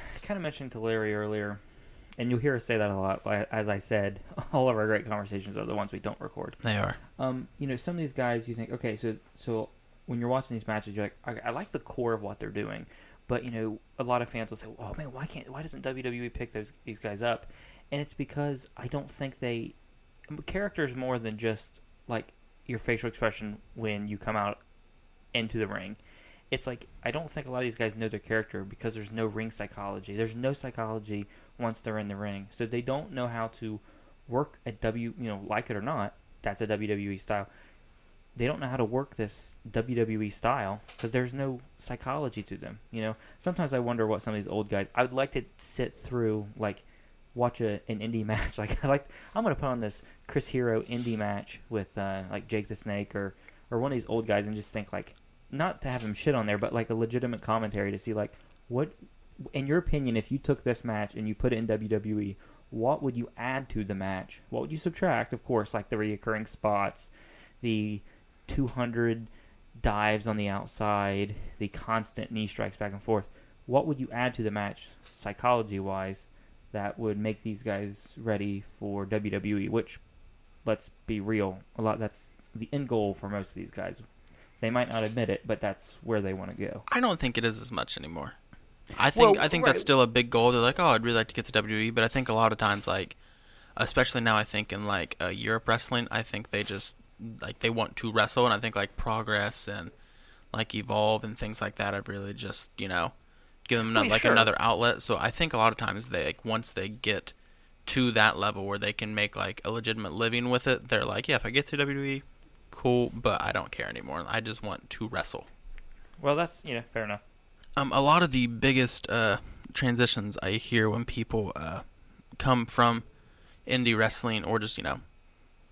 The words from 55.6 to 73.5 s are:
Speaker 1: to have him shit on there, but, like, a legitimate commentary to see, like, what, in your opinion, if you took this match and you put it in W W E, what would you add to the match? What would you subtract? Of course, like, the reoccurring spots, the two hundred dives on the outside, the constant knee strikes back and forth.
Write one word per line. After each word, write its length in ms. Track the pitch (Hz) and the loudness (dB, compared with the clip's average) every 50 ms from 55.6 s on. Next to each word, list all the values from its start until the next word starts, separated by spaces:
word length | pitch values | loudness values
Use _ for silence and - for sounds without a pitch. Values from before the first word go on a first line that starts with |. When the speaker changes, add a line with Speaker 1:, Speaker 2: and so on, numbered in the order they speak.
| 160 185 180 - | 0 -2 -2 -4
Speaker 1:
to 60 | - 135 | -6 -4
have 140 | 127 123 117 | -4 -4 -4
him 100 | 107 104 | -6 -6
shit 200 | - - 151 139 | 0 2 2 2
on 120 | 120 110 | 4 2
there, 120 | 104 104 101 | 2 0 0
but, 140 | 107 - | 0 0
like, 180 | 117 117 113 - | 0 0 0 0
a 40 | 113 | 0
legitimate 460 | 113 117 113 120 123 123 120 120 107 | 0 0 0 0 0 0 -2 -4 -4
commentary 500 | - - 110 113 110 104 98 101 101 101 | 0 0 0 2 0 0 -2 -2 -2 -2
to 80 | 98 - | -2 -4
see, 140 | - 117 107 | -4 -4 -2
like, 180 | 107 104 - - - - - - - - - | -2 -2 -4 -6 -12 -20 -20 -20 -20 -8 -4
what, 240 | 120 123 151 151 - - - - - - - - - - 131 - | -2 0 0 -2 -4 -10 -20 -20 -20 -20 -20 -20 -16 -16 -12 -8
in 140 | - 139 135 | -6 -4 0
your 120 | 139 151 180 | 2 2 2
opinion, 380 | 170 - - 147 139 123 113 | 4 4 2 2 2 2 2
if 140 | 110 104 - | 2 0 0
you 80 | 147 139 | -2 0
took 240 | - - 139 - | 0 0 0 2
this 220 | - 127 117 - - | 2 0 0 0 -2
match 300 | 120 110 104 104 101 - | -4 -2 -2 -2 -4 -4
and 100 | - 110 | -4 -4
you 80 | 107 107 | -4 -2
put 180 | - - 127 | 0 0 2
it 40 | 120 113 | 2 2
in 80 | 113 | 2
W 220 | 113 110 107 110 104 | 2 0 0 2 0
W 320 | 110 104 104 107 107 104 | 0 0 0 0 -2 0
E, 160 | 104 98 98 - - - - - - - | -2 -2 -6 -8 -14 -20 -20 -20 -16 -10
what 320 | - 113 113 127 151 - | -4 0 2 2 2 2
would 140 | 139 135 120 | 0 -2 -2
you 140 | 120 117 - - | -2 -4 -6 -6
add 320 | - 117 127 131 135 135 - | -6 -4 -2 -2 -4 -4 -4
to 120 | - 110 | -4 -2
the 120 | 104 98 101 | -2 -2 -2
match? 480 | 98 95 95 95 95 - - - - - - | -2 -2 -2 -2 -4 -6 -10 -14 -20 -12 -6
What 100 | 120 117 | -4 -4
would 100 | 135 147 | -4 -4
you 60 | 160 | -4
subtract? 560 | 156 - 175 165 - 190 180 135 113 117 - | -4 -4 -4 0 2 2 2 4 2 0 -2
Of 100 | - 117 - | -6 -6 -2
course, 300 | - 127 110 104 - - | 2 2 2 2 2 -2
like, 140 | 110 101 - | -4 -2 -2
the 80 | 117 | 0
reoccurring 500 | 107 107 107 104 101 - 117 110 107 110 | 0 0 0 -2 -2 -2 -2 -2 -2 -2
spots, 640 | - - - - 107 104 101 101 101 - - - - - - - - - - - - - - | -6 -4 -2 0 2 4 4 2 0 -2 -6 -12 -18 -18 -20 -20 -20 -20 -20 -20 -20 -12 -4
the 380 | 127 117 110 107 107 107 104 104 - - - - - - _ _ _ | -2 0 0 2 0 -2 -4 -6 -10 -14 -20 -20 -20 -20 _ _ _
two 200 | - - - 135 | -4 0 0 0
hundred 600 | 120 - 127 123 120 117 117 117 117 113 117 113 - - - - - - - - - - - | 0 0 0 -2 0 2 4 4 4 2 0 -4 -10 -14 -20 -20 -20 -20 -20 -20 -20 -4 0
dives 460 | - 120 104 104 107 107 107 107 107 | 2 4 4 6 6 4 4 4 2
on 100 | 113 107 107 | 0 0 0
the 100 | 101 101 | 0 0
outside, 840 | 98 101 98 - - - 107 104 104 101 101 98 98 98 101 101 107 - - - - - | -2 -2 -4 -6 -4 0 2 2 4 4 4 2 2 2 0 -2 -2 -6 -8 -8 -6 -6
the 100 | 107 101 | -6 -6
constant 640 | - - - - 113 113 110 - - - 110 - | -6 -6 -2 0 0 0 0 -2 -6 -8 -8 -4
knee 140 | 113 110 107 | -4 -4 -4
strikes 300 | 101 - - 104 104 - - | -2 -2 -4 -4 -4 -4 -4
back 140 | 104 101 | -6 -6
and 100 | 98 101 | -6 -4
forth. 260 | - - 110 104 98 - - - - - | 0 2 2 2 2 -2 -10 -20 -20 -20